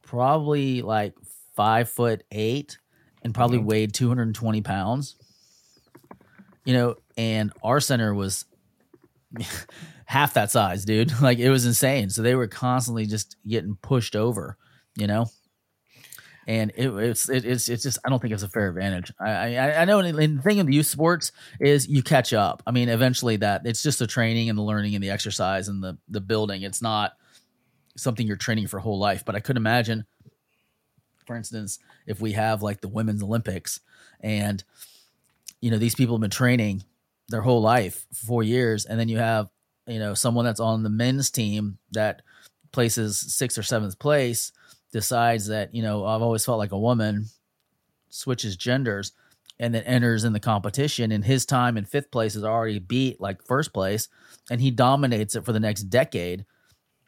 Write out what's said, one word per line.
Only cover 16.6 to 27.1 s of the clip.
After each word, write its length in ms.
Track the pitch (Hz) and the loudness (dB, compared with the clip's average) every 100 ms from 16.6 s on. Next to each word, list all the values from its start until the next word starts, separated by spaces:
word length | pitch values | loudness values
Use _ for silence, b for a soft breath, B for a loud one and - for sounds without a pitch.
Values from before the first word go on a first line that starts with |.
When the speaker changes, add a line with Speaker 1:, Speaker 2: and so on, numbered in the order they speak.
| 107 - | -2 -2
Speaker 1:
it, 140 | 131 | -2
it's, 400 | 101 117 110 - | 0 -2 -2 0
it, 160 | 131 117 | -2 0
it's, 220 | 127 - | -2 -2
it's 140 | 120 | -4
just, 160 | 139 120 127 | -4 -4 -2
I 40 | |
don't 120 | 131 | -2
think 100 | 123 | -2
it's 100 | 107 | -6
a 40 | 98 | -4
fair 220 | 117 101 | -2 -2
advantage. 420 | 85 98 90 87 - | -2 -4 -4 -8 -8
I, 360 | 101 101 113 120 | -4 -2 -2 0
I, 240 | 135 151 | 0 2
I 40 | 175 | 4
know, 140 | 208 | 4
and 360 | 180 156 156 147 | 2 2 2 2
the 40 | |
thing 160 | 151 208 | 2 4
of 100 | 165 | 4
youth 160 | 143 151 | 4 2
sports 460 | 143 160 170 - B B B | 2 2 2 -2 B B B
is 280 | 139 143 135 | 4 4 4
you 160 | 143 | 0
catch 280 | - 147 120 | 4 2 4
up. 300 | 110 98 - - | 2 2 -2 -2
I 40 | |
mean, 180 | 123 120 | 0 2
eventually 480 | 113 127 127 123 107 | 4 2 2 0 2
that, 240 | 104 98 117 | 0 0 -2
it's 160 | 110 | -2
just 160 | 156 135 | -2 -2
the 80 | 117 | -2
training 440 | - 113 117 113 | 0 0 2 0
and 80 | 107 | 0
the 60 | |
learning 300 | 104 107 104 | 0 0 0
and 100 | 104 | -2
the 60 | 98 | -4
exercise 580 | 101 107 - 92 98 95 | -4 -4 -2 -2 -2 -4
and 140 | 98 | -6
the, 160 | 92 82 _ | -8 -10 _
the 120 | 104 | -8
building. 400 | 95 110 107 98 | -2 -2 0 -4
It's 200 | 98 92 | -8 -6
not 320 | 117 107 104 | -2 0 -2